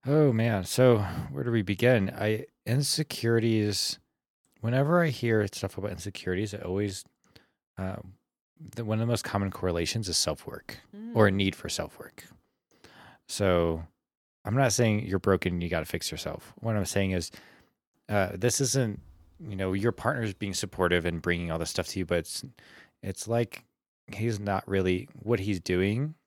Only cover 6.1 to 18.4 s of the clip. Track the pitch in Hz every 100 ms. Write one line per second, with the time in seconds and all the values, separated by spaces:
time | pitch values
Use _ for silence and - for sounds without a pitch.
6.1 | - - 92 104 104 90 95 101 95 -
7.1 | _ _ - _ _ _ - 95 98 95
8.1 | 98 _ _ _ _ 156 - 110 110 117
9.1 | 113 - 104 98 - 90 85 85 113 98
10.1 | 82 - - - - - - _ 202 226
11.1 | 226 104 95 95 - 151 - - - -
12.1 | - - - _ _ _ _ - - -
13.1 | - - - 98 87 85 82 85 _ _
14.1 | _ _ _ 107 120 131 107 117 104 98
15.1 | 95 101 92 92 87 87 82 80 - -
16.1 | - - - - - 113 107 92 101 95
17.1 | 92 82 - - - _ _ _ _ -
18.1 | 104 92 92